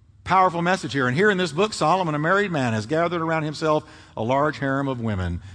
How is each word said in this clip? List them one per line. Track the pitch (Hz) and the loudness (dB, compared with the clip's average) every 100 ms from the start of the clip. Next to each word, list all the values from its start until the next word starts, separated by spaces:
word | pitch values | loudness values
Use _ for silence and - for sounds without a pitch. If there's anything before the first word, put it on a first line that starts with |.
| _ - | _ -12
powerful | - 185 185 170 | 0 4 4 2
message | 175 185 143 | 0 0 -2
here. | 139 127 | -2 0
And | 135 | 2
here | 214 | 2
in | 185 | 2
this | 180 | 0
book, | 143 214 | 0 -2
Solomon, | - 180 185 175 147 | 0 2 2 2 0
a | |
married | 156 196 202 | 0 0 0
man, | 156 123 | 0 0
has | 110 110 | -2 -2
gathered | 156 170 175 | 0 0 -2
around | 160 160 | -2 -2
himself | 151 139 156 151 - - - - | -4 -4 0 0 -2 -14 -14 -6
a | |
large | 113 135 151 - | -2 0 0 -2
harem | 139 135 139 | -2 -2 -2
of | 127 | -4
women. | 113 98 90 85 - | -4 -2 -4 -6 -10